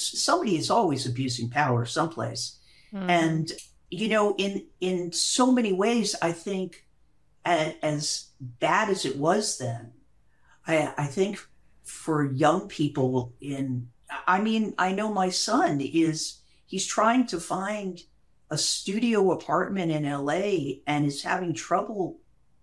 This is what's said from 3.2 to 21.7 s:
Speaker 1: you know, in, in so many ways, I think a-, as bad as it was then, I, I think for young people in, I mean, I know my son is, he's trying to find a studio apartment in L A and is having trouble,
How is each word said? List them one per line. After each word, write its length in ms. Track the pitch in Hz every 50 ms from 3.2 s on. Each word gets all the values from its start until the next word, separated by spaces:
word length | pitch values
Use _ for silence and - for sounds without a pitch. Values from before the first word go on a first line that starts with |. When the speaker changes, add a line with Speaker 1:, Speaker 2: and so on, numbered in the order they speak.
| 160 160 160 160 156 - - - - - _ _ _ _
Speaker 1:
you 200 | 180 180 220 214
know, 260 | 214 214 208 208 196 -
in, 280 | 196 202 196 - - - - _
in 320 | 180 185 185 175 180 170 175
so 360 | - - - - - 254 262
many 220 | 254 247 226 208
ways, 420 | 185 180 202 233 240 240 208 196 - -
I 120 | 170 170 170
think 520 | - - 208 196 190 185 175 - - _ _ _ _ _ _ _ _ _ _ _ _ _
a-, 280 | 170 175 156 156 160 - -
as 460 | - 151 151 147 147 - - - - - _ _
bad 480 | 131 123 120 - 165 156 170 202 220 208
as 160 | 190 190 -
it 100 | 131 - 139
was 400 | 143 160 190 220 - - - -
then, 340 | 127 120 117 117 117 - - - _ _ _ _ _ _ _ _ _ _ - _ _ 151
I, 260 | 165 156 147 - - -
I 80 | 143
think 340 | 143 - 202 190 214 196 - - - _ _ _ _ _ _ _
for 420 | - - - - - 156 147 143
young 420 | 139 131 131 156 151 165 190 208 196
people 640 | - - 151 147 - 147 131 127 127 127 120 - - -
in, 480 | - 143 139 135 139 131 127 123 120 - - _ _ - 139 139 - 170
I 140 | 185 196
mean, 320 | 214 226 220 226 220 196 - -
I 140 | 180 185
know 200 | 190 196 220 220
my 180 | 208 190 185 185
son 500 | 180 - - - 220 277 359 226 151 139
is, 600 | 139 - - 165 160 160 156 156 - - - - - _ _ _ _
he's 200 | _ - 190 -
trying 420 | - - - 208 226 233 254 247 -
to 120 | - 170
find 640 | 175 - 165 180 190 202 214 214 202 190 175 175 - - _ _ _ _ _ _ _ _
a 80 | 151 147
studio 760 | - - - - - - 196 226 247 233 226 208 196 185
apartment 600 | 160 - - - 151 170 - - 196 196 175 165
in 140 | 156 151 151
L 240 | 139 143 139 139 147
A 520 | 156 180 202 208 196 165 139 139 - - -
and 200 | 143 147 147 151
is 180 | 143 139 - -
having 300 | - 180 185 180 175 147
trouble, 640 | 123 - -